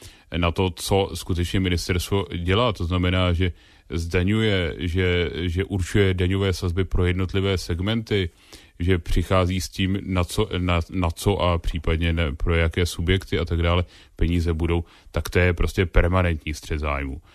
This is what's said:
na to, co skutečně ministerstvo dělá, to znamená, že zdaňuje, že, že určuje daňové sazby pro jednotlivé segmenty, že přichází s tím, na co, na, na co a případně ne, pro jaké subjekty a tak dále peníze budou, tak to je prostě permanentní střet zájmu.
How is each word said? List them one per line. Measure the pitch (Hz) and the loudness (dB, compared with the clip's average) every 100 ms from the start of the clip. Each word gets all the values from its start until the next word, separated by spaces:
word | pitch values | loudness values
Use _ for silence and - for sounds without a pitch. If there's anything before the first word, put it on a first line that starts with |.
| - - _ 82 | -20 -20 _ -2
na | 87 | -2
to, | 82 95 | 0 -2
co | 87 - 98 98 | -2 0 0 0
skutečně | 87 - 87 87 101 | -4 -4 -2 -2 0
ministerstvo | 95 85 - 87 - 101 - 85 | 0 0 0 -2 0 -2 -2 -4
dělá, | 87 95 123 | 0 2 2
to | 95 85 | 0 -2
znamená, | 90 90 92 90 | 0 0 2 2
že | 82 90 - - - - | 2 0 -2 -12 -20 -10
zdaňuje, | 85 82 90 90 107 110 98 85 - | -8 -2 0 2 2 2 0 -2 -4
že, | 87 85 90 87 85 | -4 0 2 2 0
že | - 90 85 | -2 -2 -2
určuje | - 95 87 110 98 | -2 -4 0 2 2
daňové | 92 92 95 98 | 2 0 0 0
sazby | 92 92 85 | 0 -2 -2
pro | 90 - 90 | 0 0 2
jednotlivé | 90 92 95 98 92 | 0 -2 -2 0 -2
segmenty, | - 85 95 113 104 104 90 - _ - - - | -4 -4 -2 -2 -2 -2 -2 -6 _ -20 -20 -4
že | 87 92 | 0 0
přichází | - - 85 92 90 92 | 2 0 2 2 2 0
s | - | -4
tím, | - 95 98 | -2 -2 -2
na | - 92 | -2 -2
co, | 85 - 110 90 | 0 -2 -2 -2
na, | 90 87 85 | 0 0 -2
na | 95 87 | -2 -4
co | - - 98 | 0 0 2
a | 87 85 | 2 0
případně | - 85 80 82 82 | 0 -2 0 0 0
ne, | 82 80 | 0 -2
pro | 69 87 85 | -2 0 2
jaké | 82 87 87 | 2 0 -2
subjekty | - 85 92 - 85 | -2 0 0 0 -4
a | 80 | -2
tak | 85 | 0
dále | 85 87 87 - - - | 2 0 -2 -8 -20 2
peníze | 87 87 85 | 2 4 2
budou, | 80 85 85 82 - - | 2 2 0 -2 -10 -8
tak | - - | -4 0
to | 90 | 4
je | 90 | 4
prostě | 87 90 - 92 | 4 2 2 2
permanentní | - 87 92 90 80 - | 4 4 4 2 0 -6
střet | 76 - 78 | -10 -6 -4
zájmu. | 73 71 69 65 - | -4 -4 -6 -8 -14